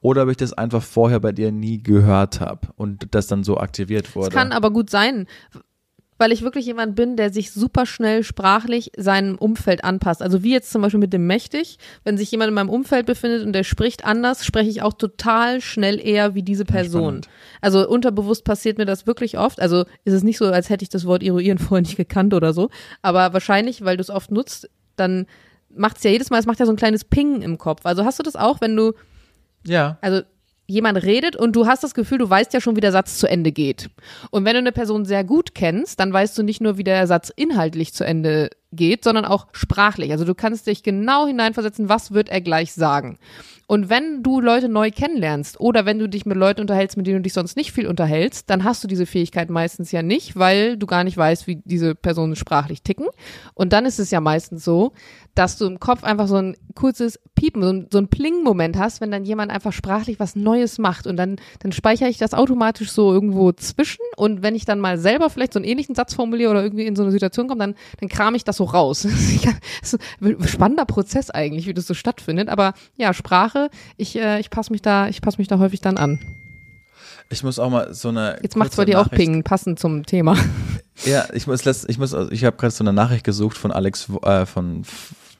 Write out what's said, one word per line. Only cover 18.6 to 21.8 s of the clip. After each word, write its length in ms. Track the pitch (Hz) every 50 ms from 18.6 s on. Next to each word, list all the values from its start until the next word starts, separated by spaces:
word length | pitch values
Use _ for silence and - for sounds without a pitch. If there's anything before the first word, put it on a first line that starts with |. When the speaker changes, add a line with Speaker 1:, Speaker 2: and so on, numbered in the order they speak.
| - 226 214 214
Speaker 2:
mir 60 | 214
das 200 | 196 190 185 -
wirklich 320 | - 240 - 247 220 - -
oft. 220 | 190 247 - -
Also 260 | - 175 170 180 180 - - _ _
ist 80 | - 190
es 100 | 190 185
nicht 160 | 214 226 -
so, 60 | 226 196
als 220 | 180 180 180 -
hätte 100 | 214 190
ich 80 | 202 -
das 160 | - 190 170
Wort 160 | 180 180 180
eruieren 360 | 180 190 180 180 180 196 196 175
<laughs> 20 |
vorher 220 | - - 196 185